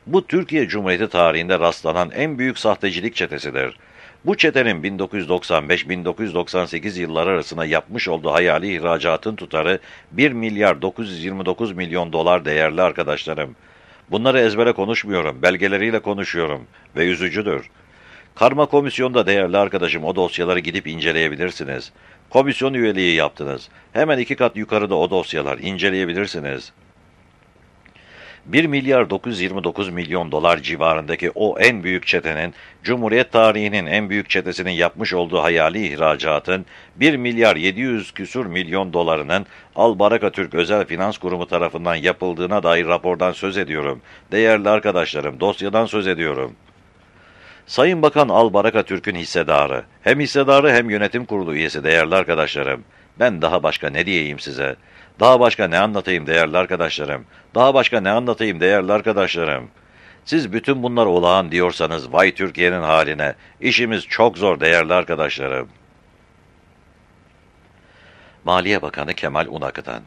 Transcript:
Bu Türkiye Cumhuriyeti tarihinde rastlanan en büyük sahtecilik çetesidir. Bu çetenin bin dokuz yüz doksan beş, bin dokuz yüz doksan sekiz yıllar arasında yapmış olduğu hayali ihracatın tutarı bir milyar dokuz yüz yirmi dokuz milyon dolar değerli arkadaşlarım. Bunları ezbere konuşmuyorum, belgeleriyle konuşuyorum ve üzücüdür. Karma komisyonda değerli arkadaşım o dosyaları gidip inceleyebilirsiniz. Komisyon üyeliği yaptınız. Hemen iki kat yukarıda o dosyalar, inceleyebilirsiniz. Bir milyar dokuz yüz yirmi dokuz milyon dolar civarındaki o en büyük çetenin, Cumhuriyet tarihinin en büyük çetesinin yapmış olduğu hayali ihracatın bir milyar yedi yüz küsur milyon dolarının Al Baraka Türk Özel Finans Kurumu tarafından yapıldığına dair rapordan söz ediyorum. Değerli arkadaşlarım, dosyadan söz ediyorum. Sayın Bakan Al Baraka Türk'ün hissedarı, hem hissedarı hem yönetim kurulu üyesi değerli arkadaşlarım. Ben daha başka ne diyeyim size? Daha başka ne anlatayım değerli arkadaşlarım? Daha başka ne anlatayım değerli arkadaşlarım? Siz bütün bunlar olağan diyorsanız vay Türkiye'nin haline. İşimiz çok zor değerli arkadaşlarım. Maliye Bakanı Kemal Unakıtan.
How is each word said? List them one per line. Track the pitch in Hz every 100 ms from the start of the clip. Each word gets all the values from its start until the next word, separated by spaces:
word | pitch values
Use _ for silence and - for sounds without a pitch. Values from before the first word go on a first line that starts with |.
| -
Bu | 185 180
Türkiye | 180 180 156 110
Cumhuriyeti | 104 95 90 107
tarihinde | 87 85 80 85 92
rastlanan | 85 80 82 82 87
en | 69 151 135
büyük | 131 123
sahtecilik | 110 101 101 85 104 -
çetesidir. | 87 73 73 65 64 - _ - - - -
Bu | 202
çetenin | 160 139 120 90
bin | 85 98
dokuz | 95 104
yüz | 80
doksan | 90 - 85 73
beş, | 87 -
bin | 90 87
dokuz | 87 110
yüz | 87
doksan | 85 92 87
sekiz | 85 90 90
yıllar | 85 80 85
arasında | 92 73 82 80
yapmış | 80 - 113 98
olduğu | 82 76
hayali | 78 90 78 98 87
ihracatın | 82 82 85 78 110 110
tutarı | 90 80 78 95 - - -
bir | 82 143
milyar | 120 113 104 104 78
dokuz | 90 - 110
yüz | 87 82
yirmi | 95 95
dokuz | 90 113
milyon | 90 90 87 87
dolar | 80 82 90 76
değerli | 76 78 78
arkadaşlarım. | 90 78 76 73 - 78 71 60 _ - _ - _
Bunları | 98 123 131
ezbere | 113 104 117
konuşmuyorum, | 113 98 113 104 92 78 64
belgeleriyle | 85 92 98 98 110 113
konuşuyorum | 104 101 95 - 82 71 60 _ _ -
ve | 87
üzücüdür. | 85 90 85 104 73 - _ _ _ - - - -
Karma | 120 135 147
komisyonda | 143 143 - 127 123 98
değerli | 101 95 92
arkadaşım | 101 95 85 82 78
o | 90
dosyaları | 90 - 87 90
gidip | 82 87 80
inceleyebilirsiniz. | 80 85 80 80 73 87 - 69 65 - _ - - _
Komisyon | 127 139 127 135 135
üyeliği | 113 95 92 82
yaptınız. | 73 - 71 67 - - _
Hemen | 113 156 139
iki | 120 -
kat | 123 107
yukarıda | 107 107 104 92
o | 87
dosyalar, | 92 80 80 71 65
inceleyebilirsiniz. | 67 95 95 95 90 85 101 87 73 67 - _ _ _ _ _ _ _ _ _ _ _ _ _ - - - - -
Bir | 98 160
milyar | 139 131 131 107
dokuz | 95 120
yüz | 107
yirmi | 92 95 87
dokuz | 85 98
milyon | 87 80 90 85
dolar | 76 85 85
civarındaki | 73 80 80 80 76 82 87 -
o | 107 -
en | 113 117 87
büyük | 92 -
çetenin, | - 82 78 85 - - -
Cumhuriyet | - 123 113 113 127
tarihinin | 120 113 107 104 104 82
en | 95 104
büyük | 101 98
çetesinin | 98 92 87 92
yapmış | 85 85 - 110 90
olduğu | 87 85
hayali | 80 85 78 92 95
ihracatın | 73 78 73 78 76 82 92 90 - - -
bir | 151 143
milyar | 123 117 113 85
yedi | 87 95
yüz | 131 117 92
küsur | - 95 123 113
milyon | 87 85 92 95
dolarının | 85 85 80 71 92 98 - - -
Al | 113 98
Baraka | 104 113 104
Türk | - 90 82
Özel | 85 104 95
Finans | 85 98 104
Kurumu | 92 90 87
tarafından | 87 85 82 85 85
yapıldığına | 87 90 92 85 90 104
dair | 85 85 82
rapordan | 87 90 90 92
söz | 85 98 95
ediyorum. | 87 78 71 67 - - _
Değerli | 101 113 110 101
arkadaşlarım, | 107 107 90 80 76 71 65
dosyadan | 95 - 98 104 113
söz | 107 95
ediyorum. | 85 80 67 65 53 _ _ _ _ _ _ _ _ - - _
Sayın | - 151 180
Bakan | 151 147 139
Al | 95 113
Baraka | 98 104 110
Türk'ün | 95 95 - 90
hissedarı, | 80 90 78 73 71 65 - _
hem | - 131
hissedarı | 143 143 139 139 151
hem | 120 117
yönetim | 104 104 120 123
kurulu | 104 87 76
üyesi | 78 76 73
değerli | 82 80 95
arkadaşlarım. | 85 82 76 76 67 65 - _ _ -
Ben | 123 90
daha | 80 87
başka | 78 76 78
ne | 71 85
diyeyim | 92 76 71
size? | - 65 69 64 _ - - _
Daha | 113 127
başka | 120 - 98
ne | 82
anlatayım | 104 104 95 90 73
değerli | 82 80 82
arkadaşlarım? | 90 90 82 76 73 71 - - _ -
Daha | 131 135
başka | 120 120
ne | 95
anlatayım | 110 123 113 110 85
değerli | 92 101 92
arkadaşlarım? | 104 107 101 92 87 80 69 62 _ _ _ - - -
Siz | 330 240
bütün | 214 175 135
bunlar | 120 120 110
olağan | 90 87 92 90
diyorsanız | 85 90 87 80 80 64
vay | 87 95 -
Türkiye'nin | 95 78 87 90
haline. | 78 80 76 76 73 - - _
İşimiz | 127 113 120 107 -
çok | - 113 85
zor | 98 80
değerli | 78 85 80 90
arkadaşlarım. | 82 80 76 69 67 65 62 - _ _ _ _ _ _ _ _ _ _ _ _ _ _ _ _ _ _ _ _ _ _ - - - _ 85
Maliye | 90 90 101
Bakanı | 76 73 73 -
Kemal | 78 71 76
Unakıtan. | 78 69 - - 58